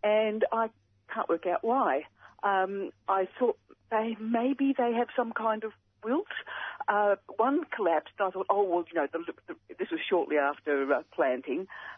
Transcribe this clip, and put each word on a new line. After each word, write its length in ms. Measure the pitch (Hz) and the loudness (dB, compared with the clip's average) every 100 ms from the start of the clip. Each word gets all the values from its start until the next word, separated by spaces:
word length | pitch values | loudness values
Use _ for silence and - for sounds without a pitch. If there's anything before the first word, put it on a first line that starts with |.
And 420 | 208 214 220 214 214 | 4 4 4 2 0
I 180 | 226 226 _ _ _ _ | 2 0 _ _ _ _
can't 160 | 226 - | -6 0
work 180 | 165 180 | 0 0
out 160 | 175 | 0
why. 420 | 226 254 220 135 - _ - - | 2 2 2 0 -4 _ -20 -4
Um, 480 | 202 196 190 196 196 - - | 0 2 0 -2 -8 -10 -2
I 200 | 196 185 - | 0 0 0
thought 200 | 247 - _ - _ | 0 0 _ -20 _
they, 260 | 220 226 220 | -2 -2 -4
maybe 540 | 220 233 247 277 277 269 | -2 0 0 0 0 2
they 160 | 240 | 0
have 140 | 233 240 | 0 0
some 180 | - 233 | 0 -2
kind 320 | 233 220 214 | -2 -2 -2
of 80 | 220 - _ _ | -4 -12 _ _
wilt. 240 | 220 277 427 - - - - - - | -2 -2 -2 -10 -10 -10 -10 -8 -2
Uh, 280 | 208 208 196 - - | 2 4 2 -2 0
one 280 | 233 294 330 | 2 2 -2
collapsed. 400 | - 185 160 - - | -2 2 2 -2 -4
I 120 | 196 | -4
thought, 160 | 185 185 | -4 0
Oh, 140 | 202 | 2
well, 200 | 196 175 165 | 2 0 -2
you 80 | 170 | -2
know, 60 | 139 | -2
the, 120 | 170 170 - _ | -4 -8 -14 _
the, 80 | 160 _ - | -18 _ -10
this 120 | 185 | -6
was 100 | 160 - | -4 0
shortly 280 | 180 - 147 | 0 2 0
after, 560 | 139 143 - 143 139 | 0 -2 -2 0 2
uh, 100 | 135 156 | 0 0
planting. 540 | - 143 131 135 139 190 - - | -2 0 0 -2 -6 -6 -12 -16